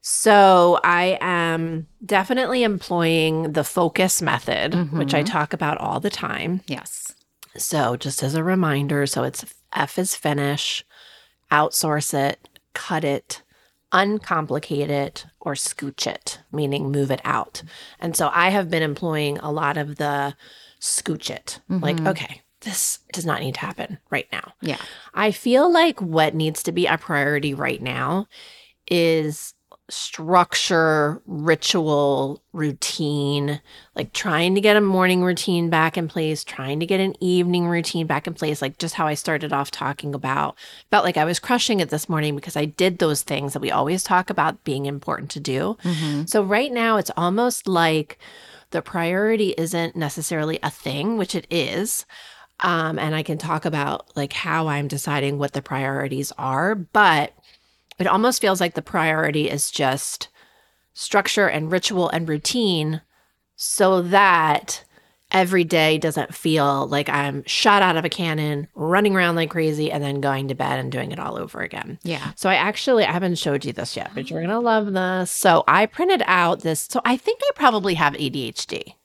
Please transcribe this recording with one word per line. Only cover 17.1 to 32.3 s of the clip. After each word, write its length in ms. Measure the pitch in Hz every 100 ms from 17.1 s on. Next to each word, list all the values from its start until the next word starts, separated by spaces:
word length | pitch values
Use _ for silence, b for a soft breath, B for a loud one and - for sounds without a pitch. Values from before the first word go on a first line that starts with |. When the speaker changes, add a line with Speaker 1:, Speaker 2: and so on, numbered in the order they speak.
| 127
Speaker 1:
out. 400 | - 135 - - 156 B B B
And 160 | 165 160
so 140 | 151
I 180 | 170 180
have 200 | 202 175
been 140 | 165
employing 560 | 156 143 170 156 147 143
a 120 | 151
lot 240 | 151 147 147
of 200 | 147 147
the 400 | 147 143 139 - B B B B
scooch 520 | - - - 156 -
it. 300 | - - - -
Like, 280 | 180 147 165
Speaker 2:
Mm-hmm. 120 | 160
Speaker 1:
okay, 320 | 180 - - _ _
this 380 | 214 190 - - _
does 140 | 180 165
not 140 | 147
need 140 | 131 -
to 60 |
happen 360 | - - - 170 _
right 160 | 139 -
now. 220 | - - _
Speaker 2:
Yeah. 160 | 160 139 B B B -
Speaker 1:
I 160 | 214
feel 400 | 202 240 254 339
like 280 | 339 330 -
what 360 | 180 160 151 160
needs 260 | 156 156
to 80 | -
be 140 | 175 175
a 140 | 160
priority 560 | - 147 143 147 147 139
right 260 | 135 -
now 460 | 127 127 131 180 208 B B B B B -
is 680 | 175 165 160 151 151 - _ _ _ -
structure, 1300 | - - - 160 180 175 - - 170 160 156 147 156 -
ritual, 1120 | 151 156 156 - 185 156 147 143 135 135